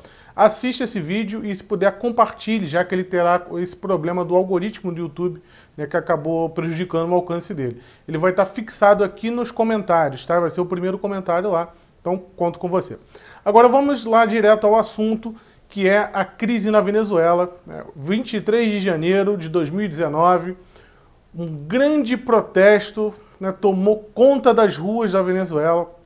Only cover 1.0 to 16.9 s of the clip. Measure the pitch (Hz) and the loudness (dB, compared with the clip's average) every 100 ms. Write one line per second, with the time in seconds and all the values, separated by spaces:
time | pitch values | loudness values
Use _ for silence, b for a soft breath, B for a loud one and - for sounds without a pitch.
1 | 151 208 202 220 208 185 - 190 196 196 | -4 -4 -4 -6 -8 -8 -6 0 0 0
2 | 240 233 214 - 214 220 160 170 180 185 | -2 2 2 0 -4 -4 -2 -2 -2 -2
3 | 185 180 170 175 175 170 175 - 190 180 | -2 0 2 0 -2 -8 -8 -8 -4 -2
4 | 160 180 165 180 185 180 208 - 180 165 | -2 -4 0 0 2 -2 -4 -8 -8 -8
5 | 170 - 180 - b b b - 147 175 | -8 -6 -6 -6 b b b -12 -6 -4
6 | 170 160 151 165 165 170 165 160 175 165 | -2 -2 -2 -4 -4 -4 -6 -6 -4 -4
7 | 170 180 175 170 - 147 127 117 B B | 0 0 -2 -6 -8 -6 -6 -8 B B
8 | B 160 185 185 190 - 220 - 202 202 | B -2 0 2 0 -4 -10 2 4 4
9 | 196 - 220 240 233 - 226 220 196 170 | 2 -4 -6 -4 -4 -2 0 0 0 0
10 | 147 127 - 175 165 170 175 180 185 190 | 0 -4 -2 0 0 -2 -4 -4 -4 -4
11 | 202 196 185 170 208 165 170 b b _ | -6 -6 -4 -2 -2 -2 -4 b b _
12 | 175 185 - - 170 165 180 180 - 107 | -6 -6 -6 -4 -4 -4 -4 -4 -4 -10
13 | _ B B B 208 220 240 269 285 262 | _ B B B 4 6 8 6 2 -2
14 | 226 226 226 226 208 214 214 220 214 - | 0 2 2 4 4 4 4 2 0 -2
15 | 220 220 226 220 B B _ 202 190 208 | -4 -4 -8 -16 B B _ -2 2 2
16 | 202 196 190 - 226 233 208 214 190 | 0 -4 -6 -4 -2 -2 2 2 2